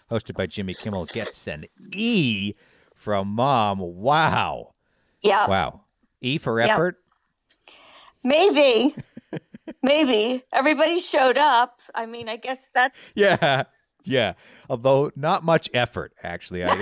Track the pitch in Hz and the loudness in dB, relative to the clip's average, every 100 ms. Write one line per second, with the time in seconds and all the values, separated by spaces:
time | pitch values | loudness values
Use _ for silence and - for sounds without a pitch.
0 | - 113 - 98 95 - 95 87 110 98 | -8 -6 -6 -6 -6 -6 -8 -8 -8 -6
1 | 82 110 104 - - 76 - _ - 196 | -6 -8 -10 -12 -12 -12 -14 _ -16 -6
2 | 233 220 131 101 101 - _ _ _ _ | 0 2 0 -2 -6 -8 _ _ _ _
3 | - 101 98 107 135 127 104 98 87 87 | -4 -4 -2 -2 2 2 2 -2 -6 -4
4 | 113 151 131 98 90 64 53 _ _ _ | 0 2 2 0 -2 -6 -12 _ _ _
5 | _ _ 202 196 202 95 73 - _ _ | _ _ 0 2 2 0 -2 -6 _ _
6 | _ _ 127 135 - 113 120 214 175 - | _ _ -6 -4 -2 0 2 2 0 -4
7 | _ _ _ _ _ _ - - - - | _ _ _ _ _ _ -20 -20 -20 -20
8 | - _ 247 302 392 285 285 220 254 - | -20 _ 0 4 4 6 4 4 2 -2
9 | - - - - _ - - - 254 302 | -16 -18 -12 -12 _ -20 -18 -4 0 2
10 | 285 220 220 254 - 247 269 285 311 339 | 2 2 0 -4 -4 -2 0 2 2 0
11 | 359 311 262 247 269 240 247 _ - - | -2 2 2 4 4 4 2 _ -14 -10
12 | 226 233 226 220 240 262 - 254 262 - | -10 -10 -12 -10 -8 -10 -4 0 0 -2
13 | - - 202 170 156 135 - _ _ _ | -10 2 2 4 2 0 -2 _ _ _
14 | - 131 104 - - - - 127 131 139 | -2 0 0 -4 -16 -18 -8 -2 2 2
15 | 143 - 151 190 160 160 - 123 120 - | 2 -4 -2 -2 2 0 0 -2 -2 -4
16 | 73 _ 87 87 - 90 90 92 | -10 _ -12 -12 -10 -6 -2 -2